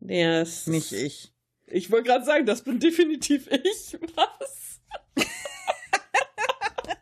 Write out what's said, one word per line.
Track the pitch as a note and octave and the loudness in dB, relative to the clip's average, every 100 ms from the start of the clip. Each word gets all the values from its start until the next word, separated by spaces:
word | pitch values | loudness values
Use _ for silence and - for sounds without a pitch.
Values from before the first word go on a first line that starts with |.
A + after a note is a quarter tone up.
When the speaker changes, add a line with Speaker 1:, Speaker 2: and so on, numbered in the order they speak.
Speaker 1:
Ja, | F#3+ F3+ E3 E3 | -2 2 4 4
es | E3 - - | 0 -4 -2
Speaker 2:
Nicht | D#3+ D#3 | -2 -2
Speaker 1:
ist | G2 | -4
Speaker 2:
ich. | C#3 - - _ _ _ - | -6 -8 -18 _ _ _ -6
Speaker 1:
Ich | F#3 F#3+ | -4 0
wollte | A3+ B3 | 0 4
gerade | B3+ A#3+ | 2 4
sagen, | D4+ B3+ | 2 2
das | B3 | 0
bin | D4+ B3 | -2 2
definitiv | E4 E4 D#4+ D4+ - C#4+ - | 4 4 2 2 0 0 2
ich. | C#4 F#4 G#4+ - - E4 | 0 2 -2 -8 -10 -6
<laughs> | - | 0
Was? | F4 - C5+ - - - _ - _ - | 0 0 -12 -12 -16 -18 _ -18 _ -4
<laughs> | - - - F5 F#5 - - G4+ - - C5+ - A#4+ - G#4 - - F4+ | -2 -4 -12 -8 -6 -6 -2 -2 0 0 0 -2 -2 -2 -4 -4 -6 -6